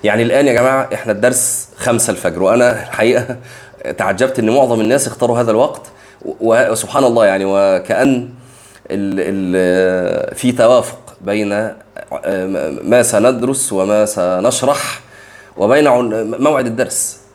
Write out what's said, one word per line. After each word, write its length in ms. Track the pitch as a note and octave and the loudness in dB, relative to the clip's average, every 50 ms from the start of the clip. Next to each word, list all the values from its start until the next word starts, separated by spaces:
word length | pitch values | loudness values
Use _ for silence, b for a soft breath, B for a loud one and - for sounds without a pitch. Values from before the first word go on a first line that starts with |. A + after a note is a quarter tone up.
| - | 2
يعني 200 | G#2 G#2 A2 A#2+ | 2 2 2 2
الآن 240 | A#2+ G2+ C#3 C#3+ | 2 2 2 4
يا 60 | C#3 A#2+ | 4 4
جماعة 360 | A2+ B2 C3 C3+ C3+ B2+ - G#2+ | 4 2 2 2 0 0 -2 -6
إحنا 180 | A2+ - A#2 | -6 -2 -4
الدرس 580 | G#2 G#2 G#2+ B2+ - - - - - - - - - | -2 2 2 2 2 2 -2 -2 -4 -6 -8 -12 -14
خمسة 340 | - - B2 A#2 A2 - - | -6 -2 0 0 0 0 -2
الفجر، 320 | F#2+ - - F2+ E2 E2+ F#2 | -4 -2 -4 -4 -2 0 0
وأنا 280 | F#2+ A2 B2 B2 B2 | 2 4 4 4 2
الحقيقة 640 | G2+ - - - - - A2 B2 A#2+ B2 B2 - B2 A#2+ B B B B B B B - - - - | 2 -2 -8 -10 -4 0 2 2 2 0 -2 -4 -10 -14 B B B B B B B -12 -10 -10 -6
تعجبت 420 | - - F#2+ G2 F#2 - - C4 - | -4 -2 -2 0 0 -2 -2 0 0
إن 100 | A2 A2 | 0 2
معظم 320 | A#2 C#3+ C3+ B2 A#2+ A2 | 4 2 2 2 2 0
الناس 260 | G#2+ G#2+ C3 C#3 - | 2 0 0 0 -2
اختاروا 320 | C3+ - - B2 A#2 A#2 A#2+ | -4 -4 -4 -2 0 0 0
هذا 120 | A#2+ A2+ | 0 2
الوقت، 300 | G#2+ A2 C3 - - - - - B B B B B B - | 2 2 2 0 -2 -10 -16 -20 B B B B B B -12
و-، 460 | - - - - A2+ A2+ G3+ G#3+ - | -12 -8 -4 0 2 2 2 2 0
وسبحان 320 | A2+ A2 - - - C#3+ C3+ | -2 -4 -6 -4 -2 0 0
الله 220 | B2 A#2 A#2 A2 | 2 2 4 2
يعني، 200 | G2 F#2+ F#2+ G2 | 2 2 0 -2
وكأن 840 | G2 G2 G2 G2 G2 F#2+ F2+ F2 - G#2+ F#2 C3 C#3 C3 B2 A#2+ A#2+ - B B B B B B B B B B - | 0 2 2 2 2 2 0 -2 -2 -2 0 2 0 0 0 -4 -10 -16 B B B B B B B B B B -8
ال-، 280 | - G2+ G2+ G2 G2 F#2+ | -6 -4 -4 -4 -4 -4
ال-، 1160 | E2 E2 G2 G2 F#2+ F2+ F2+ F#2 F#2 F2+ F2+ F#2 F#2 F#2 F#2 F#2 F2+ - - - - - - | -4 -4 -4 -4 -2 -2 0 2 2 2 2 2 2 2 0 0 -2 -2 -2 -4 -4 -6 -8
في 160 | - - B2+ | -2 -2 -2
توافق 480 | A#2+ - A2+ A#2 B2+ B2 - - - - - - - _ | 0 2 4 4 4 4 2 -2 -12 -16 -20 -20 -20 _
بين، 300 | - G2 G2+ G#2+ G#2 G2+ | -6 -4 -2 -2 -2 -2
آه، 240 | G2+ G#2 A2 G#2+ - - - _ _ - - - - - - - - F#2+ F#2 F#2+ G2 D#2+ C#2 D#2+ C#2 - - | -2 -2 -4 -4 -8 -12 -20 _ _ -20 -14 -12 -12 -8 -6 -4 -4 -4 -4 -4 -4 -4 -4 -6 -6 -6 0
ما 200 | F#2 A#2+ B2 A#2 | 2 4 4 4
سندرس 680 | - - G#2 G#2+ B2+ C3 A#2 A#2+ C3 C3+ C3 - - G#2 | 4 2 4 4 2 2 2 0 -2 -2 -2 -4 -4 -2
وما 320 | F#2+ F#2 G2 G#2+ G#2+ F2+ | -2 0 2 2 2 2
سنشرح 960 | F2+ - G2 F2 F2+ F#2 F2+ G2 B2 C3+ - C3 C3+ C#3+ C#3+ - - - - B B B B B B B B B B B | 0 0 -2 -2 0 0 0 0 0 0 0 0 0 0 -2 -4 -8 -10 -12 B B B B B B B B B B B
وبين 300 | - G2 G#2+ C3 D3 D3+ | -2 0 2 4 4 4
عن-، 480 | C#3+ B2 B2 B2 A2+ G#2+ A2 A2 G#2+ A#2 - | 4 4 2 2 -2 -2 -4 -4 -4 -4 0
موعد 260 | C3 D3+ D3+ C3 B2+ | 0 2 2 0 -2
الدرس. 540 | A#2+ A2+ A#2+ A#2+ - - - - - - - - _ | -2 -2 -4 -4 -4 -4 -6 -6 -6 -8 -14 -20 _